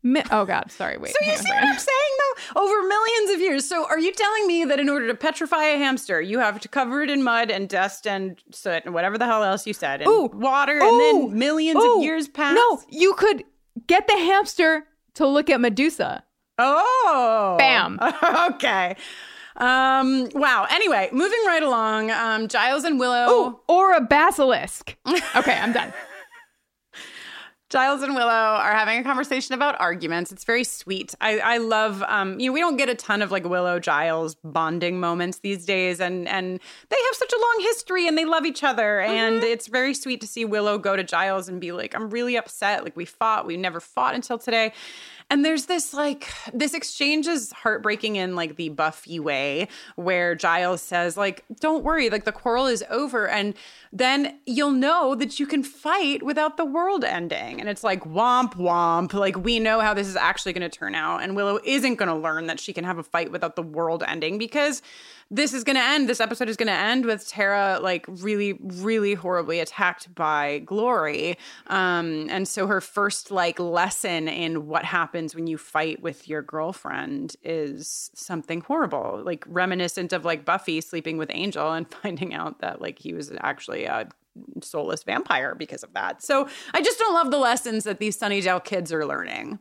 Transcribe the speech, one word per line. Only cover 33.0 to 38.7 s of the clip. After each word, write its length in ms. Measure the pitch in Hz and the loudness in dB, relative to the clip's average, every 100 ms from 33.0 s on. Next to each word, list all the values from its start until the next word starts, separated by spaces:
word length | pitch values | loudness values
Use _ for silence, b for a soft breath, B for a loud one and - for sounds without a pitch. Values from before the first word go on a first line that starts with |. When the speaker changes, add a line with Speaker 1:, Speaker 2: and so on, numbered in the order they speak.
| - 208 | -2 -2
Speaker 2:
of, 100 | 202 | 0
like, 120 | 190 | -2
Willow 360 | 175 180 180 175 | 0 0 0 0
Giles 560 | 175 147 165 160 160 156 | 0 2 2 0 -4 -8
bonding 560 | 160 147 160 170 175 180 | -4 -2 0 0 -2 -2
moments 400 | 175 170 175 185 | -2 -2 -4 -6
these 260 | 202 196 175 | -6 -6 -2
days, 320 | 190 185 175 | 0 0 0
and, 280 | 180 180 170 | -2 -4 -4
and 320 | 196 185 185 B B B | -4 -4 -8 B B B
they 80 | 539 | 0
have 180 | 494 - | 0 -2
such 160 | 494 | -2
a 40 | 466 | 2
long 160 | 466 453 | 2 2
history, 440 | 392 - - 370 339 | 0 -2 -2 0 2
and 100 | 311 | 0
they 80 | |
love 220 | 320 330 311 | 0 0 0
each 160 | - | 0
other, 380 | 294 | 0